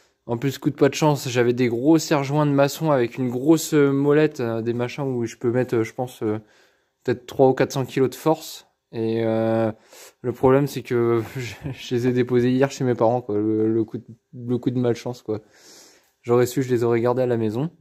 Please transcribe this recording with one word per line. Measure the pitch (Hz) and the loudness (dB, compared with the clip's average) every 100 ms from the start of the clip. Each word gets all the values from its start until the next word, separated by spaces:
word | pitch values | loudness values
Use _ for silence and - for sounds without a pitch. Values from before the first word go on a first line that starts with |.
| _ _ - | _ _ -8
En | 120 | -4
plus, | 139 - | -4 -4
coup | 151 | -4
de | - | 2
pas | 139 | 2
de | |
chance, | - 156 143 131 | 4 2 0 0
j'avais | 123 120 | 2 2
des | 123 123 | 2 0
gros | 117 143 160 | 0 2 2
serre-joints | - 151 135 147 147 | 2 -2 0 0 2
de | |
maçon | 139 139 - 160 | 2 2 0 0
avec | 139 120 135 | 2 0 -2
une | 127 | -4
grosse | 123 147 160 - | -2 2 2 2
molette, | 151 139 139 143 147 151 151 | 2 2 2 2 4 2 0
euh, | 117 113 | -4 -2
des | 117 | -4
machins | 120 123 - | -4 -4 -4
où | 135 123 | -6 -4
je | 113 - | -6 -4
peux | 123 | -2
mettre, | 123 123 120 | 0 0 0
euh, | |
je | 113 | -2
pense, | - 123 - | -6 -10 -6
euh, | 110 107 - _ _ _ _ _ | -4 -4 -8 _ _ _ _ _
peut-être | - 123 | -4 -4
trois | - - 131 | -6 2 4
ou | |
quatre | 131 127 | 4 0
cents | 139 127 | -2 -4
kilos | 139 127 | 0 -2
de | - | 0
force. | 160 160 - - - _ _ | 0 -2 -4 -18 -20 _ _
Et, | 117 113 113 | -6 -2 -2
euh, | 113 110 113 113 110 107 _ - - _ | 0 0 0 0 -2 -4 _ -20 -20 _
le | 127 | -8
problème, | 117 131 139 143 | 0 4 4 2
c'est | 131 | -4
que | - 120 117 117 110 | -4 0 2 0 -2
<laughs> | 131 | -10
je, | 117 104 143 | -12 -12 -14
je | 123 - | -14 -6
les | 123 127 | -2 0
ai | |
déposés | 127 123 123 123 | 0 2 2 2
hier | 127 135 | 2 0
chez | - | 0
mes | 127 | -2
parents, | 120 113 123 | 2 2 0
quoi. | 110 | -2
Le, | 104 107 107 110 | -2 0 0 0
le | 113 | 0
coup | 110 113 | -2 -8
de, | - 113 _ | -14 -20 _
le | 127 120 120 | -14 -4 -2
coup | 123 | -2
de | 123 | 0
malchance, | 123 113 123 123 | -2 -2 -6 -10
quoi. | - 107 - _ - - - _ _ _ | -8 -8 -10 _ -20 -20 -20 _ _ _
J'aurais | 120 123 123 | 2 4 4
su, | 143 | 0
je | 127 | 0
les | 120 | 0
aurais | 117 117 | 2 2
gardés | 120 123 | 2 0
à | 127 | 0
la | 117 | 0
maison. | 110 113 165 - | -2 -2 -6 -8